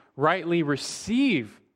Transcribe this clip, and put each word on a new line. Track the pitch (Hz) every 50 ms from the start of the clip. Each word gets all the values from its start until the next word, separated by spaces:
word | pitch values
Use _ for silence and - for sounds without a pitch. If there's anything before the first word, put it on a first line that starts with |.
| _ _ -
rightly | - 139 156 175 190 160 170 170 170 160
receive | 143 143 131 - - - - - 196 220 254 277 269 202 135 110 104 - - _ _ _